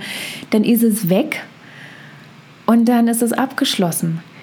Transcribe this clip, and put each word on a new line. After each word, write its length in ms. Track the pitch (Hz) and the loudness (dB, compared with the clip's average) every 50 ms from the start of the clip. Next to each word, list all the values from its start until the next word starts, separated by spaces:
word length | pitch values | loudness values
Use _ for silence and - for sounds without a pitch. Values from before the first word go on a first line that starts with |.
| - - - - - - - - - - | -4 -8 -12 -12 -12 -12 -12 -14 -6 -2
Dann 120 | - 220 | 0 2
ist 220 | 208 - 240 226 233 | 2 2 2 2 2
es 240 | 226 202 - 190 165 | 2 2 0 0 0
weg 340 | 185 208 302 - - - - - - - - - - - - - - - - - - - - - - - - - - - - | 2 2 0 -2 -6 -10 -12 -16 -20 -20 -20 -20 -20 -20 -20 -20 -20 -20 -20 -20 -20 -20 -20 -20 -20 -20 -20 -20 -20 -6 0
und 220 | - 233 233 226 | 2 4 4 4
dann 220 | 233 247 233 233 233 | 4 4 2 2 2
ist 140 | 233 233 | 0 0
es 100 | 240 226 | 0 -2
abgeschlossen. 880 | 226 - 262 262 - - 285 - - - 185 170 - - - 165 160 165 - - - - | 0 -2 -2 -4 -2 -2 -2 -2 0 0 -2 -2 -2 -2 -4 -4 -4 -4 -8 -14 -20 -20